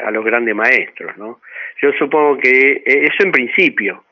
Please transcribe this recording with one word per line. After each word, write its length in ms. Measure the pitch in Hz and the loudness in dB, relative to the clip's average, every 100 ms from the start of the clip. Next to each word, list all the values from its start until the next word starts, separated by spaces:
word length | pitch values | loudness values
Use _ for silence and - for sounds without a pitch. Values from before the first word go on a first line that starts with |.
| 107 | -4
a 60 | |
los 120 | 110 | -4
grandes 300 | 110 113 117 | -2 0 0
maestros, 640 | 104 117 123 - - - 95 | 0 2 2 -2 -12 -16 -14
¿no? 220 | 107 123 - - - - | -16 -16 -18 -16 -14 -2
Yo 100 | 143 139 | -2 0
supongo 400 | 143 156 147 139 | 0 2 2 2
que, 340 | 127 131 135 | 2 4 4
eh, 100 | 139 - | 2 0
eso 380 | 139 151 - 190 | 0 0 0 0
en 60 | |
principio. 720 | 139 120 - 165 113 101 - _ | 0 -2 0 0 0 -6 -8 _